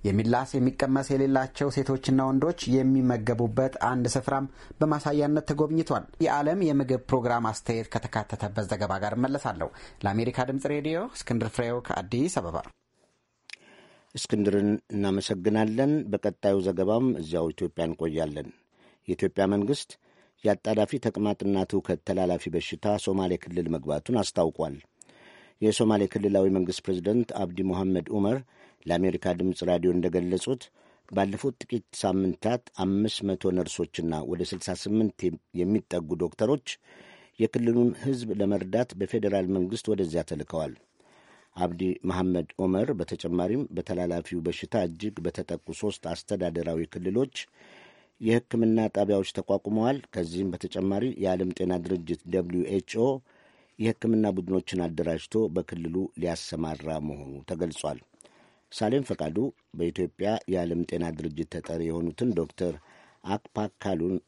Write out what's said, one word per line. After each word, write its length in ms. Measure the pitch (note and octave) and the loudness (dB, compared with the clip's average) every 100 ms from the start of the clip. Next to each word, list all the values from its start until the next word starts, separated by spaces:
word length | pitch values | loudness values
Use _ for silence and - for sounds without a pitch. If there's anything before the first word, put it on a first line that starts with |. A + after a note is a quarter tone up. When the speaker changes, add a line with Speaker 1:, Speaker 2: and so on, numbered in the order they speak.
Speaker 1:
የሚላስ 460 | G2+ G2 A2 A#2+ C3+ | 2 2 4 2 2
የሚቀመስ 560 | C#3 B2+ - C#3 C3+ C3+ | 2 0 2 2 2 2
የሌላቸው 600 | C3+ C3+ C3+ C3 - C#3+ | 2 4 4 2 -2 -2
ሴቶችና 480 | C3+ C3+ C3 - C3 | 0 0 0 4 4
ወንዶች 360 | C3 C3+ D#3 - - | 4 4 2 0 2
የሚመገቡበት 1040 | C3 C3+ C3 B2+ A#2+ A2 A#2 A#2 A2+ C3 - | 4 6 6 6 2 2 2 2 2 0 0
አንድ 220 | A#2 B2+ A#2+ | 0 2 2
ስፍራም 380 | C3+ C3 C3+ C3+ - - - | 0 0 -2 -2 -10 -20 0
በማሳያነት 720 | D#3 D3 D3+ D3 D3 D3+ D3+ | 2 2 2 2 4 2 2
ተጎብኝቷል። 560 | D3 D3+ D#3+ D#3+ A#2+ - - | 0 2 2 2 0 -2 0
የዓለም 380 | E3 C#3+ D3 F3+ | 2 2 2 2
የምግብ 400 | E3+ C#3 B2+ B2+ - | 4 4 2 0 2
ፕሮግራም 420 | C3 A#2+ A#2+ A2+ | 2 4 2 0
አስተያየት 440 | A2 - A2+ A2 | -2 -2 -2 0
ከተካተተበት 760 | A2 - A2+ G#2 A2 G#2 G#2 G2 | -4 -2 -4 -2 -4 -4 -4 -2
ዘገባ 260 | G2+ G2+ F#2+ | -2 -2 -2
ጋር 140 | G#2 | -2
እመለሳለሁ። 560 | A2+ C3 C#3 B2 F2 D#2+ - - - | 0 0 0 -4 -4 -6 -8 -20 -4
ለአሜሪካ 440 | G3+ D3 A#2 - B2+ | -2 0 0 0 -2
ድምፅ 200 | C3+ G3 | -2 -2
ሬዲዮ 300 | D3 D3 D#3+ A3+ | -2 -2 -4 -4
እስክንድር 360 | - - A#2+ A2+ | -10 -2 -2 0
ፍሬው 300 | - A#2+ A#2+ | -2 -2 -2
ከአዲስ 540 | A#2+ - F2+ A#2+ D#3+ D#3+ | -4 -6 -2 0 0 0
አበባ። 200 | F2 E2 - _ _ _ _ _ _ _ _ - - - - - _ G#2+ | -2 -6 -8 _ _ _ _ _ _ _ _ -20 -20 -20 -20 -20 _ -10
Speaker 2:
እስክንድርን 540 | - G#2+ G2+ G2+ G#2 G#2 _ | -2 2 4 4 4 2 _
እናመሰግናለን። 1000 | G#2+ G2+ G2 - G2 F2+ G#2+ A2 A2 C#3 D3+ G#2 | -2 0 0 -2 0 2 2 2 2 2 2 0
በቀጣዩ 480 | G2+ G#2 F2+ G2+ G2 | -2 -2 0 2 4
ዘገባም 460 | F#2+ F2+ F#2+ A2 B2+ - | 2 2 2 4 4 0
እዚያው 320 | D#2 E2 E2 | -2 0 0
ኢትዮጵያ 340 | D2 F2 - E2 | -2 -6 -2 -4
እንቆያለን። 600 | D2+ E2 D#2 D#2+ D2+ C#2+ - _ _ _ _ - | -2 -4 -2 -2 -4 -12 -16 _ _ _ _ -6
የኢትዮጵያ 360 | F2+ F#2+ - G2 | -2 0 2 2
መንግሥት 440 | G2+ G2+ C#3+ - - _ _ _ _ | 2 2 -2 -4 -18 _ _ _ _
የአጣዳፊ 480 | G#2+ G2+ - G#2+ G#2 - | 0 0 2 2 2 2
ተቅማጥና 580 | A2+ G2 G#2 G#2 G2 G2 F#2+ | -2 0 0 0 0 2 2
ትውከት 340 | G2+ - F2 | 0 0 -4
ተላላፊ 400 | - F#2 F2+ F2 - | 0 0 2 0 -2
በሽታ 380 | E2 - E2+ G#2 G#2 | -4 -4 -4 0 0
ሶማሌ 360 | - F#2+ F#2 F2 | 0 0 0 -2
ክልል 300 | - F2 E2 | -4 -4 -2
መግባቱን 500 | D#2+ C#2 D2 - A#2+ | -2 -2 -4 0 0
አስታውቋል። 560 | G2 - E2 - D#2+ C#2+ _ _ - - - - - _ | 0 2 0 0 -4 -6 _ _ -20 -20 -20 -20 -20 _
የሶማሌ 420 | G#2+ G#2+ A2 G#2+ G2 | 2 4 4 4 4
ክልላዊ 400 | G#2 G2+ G2 F#2+ | 2 2 4 6
መንግሥት 340 | F#2+ F2+ F#2 | 4 2 -2
ፕሬዚደንት 460 | - F#2 F2 A#2 A#2 | -2 -2 2 0 0
አብዲ 260 | G#2+ F2+ F2 | -2 -6 -2
ሞሐመድ 440 | F#2+ F2+ F#2+ F2+ D#2 | -2 0 2 0 0
ዑመር 280 | G#2 G2 C3 B2+ _ - _ D#2+ | 0 0 0 -6 _ -20 _ -2
ለአሜሪካ 400 | E2+ F#2 F2 F#2 | 2 2 0 -2
ድምፅ 260 | F2 F#2 F2+ | 0 0 0
ራዲዮ 260 | F2 F2 F2+ | 2 2 4
እንደገለጹት 720 | F2 F2 F2 F2 F#2 - B2+ - _ _ _ _ | 2 2 0 0 -2 -2 -6 -6 _ _ _ _
ባለፉት 460 | G3 G3 G3 C#3 B2 | 0 0 0 -4 -6
ጥቂት 280 | - A#2 - | -6 -6 -6
ሳምንታት 720 | - G#2 F#2+ F#2+ E2+ G#2+ B2 - - | -4 0 2 0 0 -2 -2 -6 -4
አምስት 420 | F#2+ G2 G#2+ - | 0 2 0 -2
መቶ 280 | G2+ F#2 F#2+ | -4 -2 0
ነርሶችና 640 | F2+ E2+ - E2+ - E2 D#2 | 0 -2 -4 -6 -4 -4 -4
ወደ 180 | C2 F2 F2+ | -4 -4 -4
ስልሳ 240 | F#2 - F2 | -6 -6 -6
ስምንት 440 | - A2 A2 - F#2 E2 _ F2 | 0 2 2 0 -4 -4 _ -2
የሚጠጉ 540 | F2+ G#2 - F2+ D#2 E2+ | 2 2 0 -4 -2 -2
ዶክተሮች 520 | E2+ - A2 C#3+ - - _ - - - - _ | -2 0 0 0 -2 -14 _ -20 -20 -20 -20 _
የክልሉን 500 | A2+ - A#2 A#2 A#2+ - | 0 2 2 4 4 2
ሕዝብ 320 | C#3 C3 A#2 | -4 -4 -4
ለመርዳት 560 | G#2 G2+ G2+ F#2+ G2+ B2 F2+ | 0 2 0 0 -2 -2 -4
በፌዴራል 520 | G2 A#2 G#2 G2 F#2 | -2 0 0 0 0
መንግሥት 380 | F#2+ F2+ A2 - | 0 0 -2 -2
ወደዚያ 340 | G2+ F2+ E2 | 0 0 -2
ተልከዋል። 500 | D#2 D#2 C#2+ E2 D2 B1+ _ _ _ _ _ - _ - | -4 -6 -6 -4 -6 -8 _ _ _ _ _ -20 _ -4
አብዲ 260 | F2+ F2 F#2 - | -4 0 -2 -2
መሐመድ 460 | F2+ F#2 F#2 F2+ D#2+ - | -2 0 2 0 -2 -2
ዑመር 340 | F#2+ F#2+ A#2+ | 0 2 0
በተጨማሪም 720 | A2 F2 E2+ E2+ F2 F2+ B2 D3 | -2 -4 -6 -2 0 0 -2 -4
በተላላፊው 680 | F2 - F2+ F2+ F2 E2 F2 | -8 -6 -4 -2 -4 -4 -4
በሽታ 420 | E2 E2 - A2+ | -4 -6 -2 -2
እጅግ 320 | F2 E2 G#2 G2+ | -2 -4 -8 -6
በተጠቁ 440 | E2+ - F2+ E2 - | -6 -6 -8 -8 -8
ሦስት 300 | E2 G#2 - E2+ | -6 -6 -6 -8
አስተዳደራዊ 760 | E2+ - G2+ F2 E2+ E2 E2 E2 | -8 -6 -4 -2 -2 -2 -2 -4
ክልሎች 500 | - F2+ G#2 C3+ - - _ - - - - _ _ | -6 -2 0 -2 -4 -14 _ -20 -20 -20 -20 _ _
የሕክምና 560 | A2 A#2 - A#2 A2+ A2 A2 | 2 2 2 2 4 4 2
ጣቢያዎች 420 | - G2+ G2+ F#2+ | 2 2 2 0
ተቋቁመዋል። 640 | - - G2 - A2 A#2 C#3 - | -6 -2 -2 0 0 0 0 -4
ከዚህም 400 | - E2+ F2 G2 | -6 -4 -2 -4
በተጨማሪ 540 | F2 F#2 G2+ F#2+ G2 B2+ - | -4 -8 -2 0 0 -2 -2
የዓለም 340 | F#2+ F#2 F#2 | 0 0 -2
ጤና 200 | F2+ F#2 F2+ | -2 -2 -2
ድርጅት 420 | F2 F#2 E2 E2+ - | -2 -4 -2 -6 -2
ደብሊው 400 | F#2 F2 F2 F2 | -2 0 -2 0
ኤች 240 | G2 - A2 | -2 -2 0
ኦ 140 | B2 C3+ _ _ _ _ _ _ | 0 0 _ _ _ _ _ _
የሕክምና 480 | A2 A2 A2+ A2 G#2+ | -2 0 2 4 4
ቡድኖችን 500 | F#2+ F2+ F#2+ - F#2 | 0 0 0 0 -2
አደራጅቶ 520 | E2+ D#2+ E2 D#2+ - A2 G#2+ | -2 -2 -2 -2 -2 0 0
በክልሉ 460 | E2+ F2 E2+ E2 F2 F#2+ - | 0 -4 -6 -4 -4 -4 -4
ሊያሰማራ 680 | E2+ E2 - D#2 D#2+ D#2 D2 D#2 | -4 -4 -6 -6 -4 -6 -6 -4
መሆኑ 300 | D2+ C#2+ C#2 C#2 C#2 | -4 -8 -10 -14 -10
ተገልጿል። 540 | E2+ E2+ D2+ D2+ C2 _ _ - _ _ _ _ | -4 -4 -4 -6 -6 _ _ -20 _ _ _ _
ሳሌም 320 | - G#2+ C3+ | -4 0 0
ፈቃዱ 340 | C3+ F#2 D#2 E2 C3 - _ | 0 -4 -4 -2 -4 -6 _
በኢትዮጵያ 560 | - E2+ E2 F2 - G2 A2 - | -4 -4 -2 -4 -2 -2 -2 -2
የዓለም 340 | F#2 E2+ E2+ | -2 0 -2
ጤና 220 | E2+ E2+ E2+ | -2 -2 -4
ድርጅት 380 | D#2 D#2+ D2+ D#2+ | -4 -8 -6 -8
ተጠሪ 300 | E2+ - E2 | -8 -8 -4
የሆኑትን 460 | E2 E2 E2+ D2+ B2 | -2 -2 -4 -2 -2
ዶክተር 400 | F2+ D#2+ - F2+ D2+ - - - _ | 0 -2 -2 -4 -4 -14 -20 -20 _
አክፓክ 480 | - G2+ - - G#2 _ | -6 -6 -4 -6 -6 _
ካሉን 360 | G2+ F2+ F2 F2+ | -4 -2 0 -2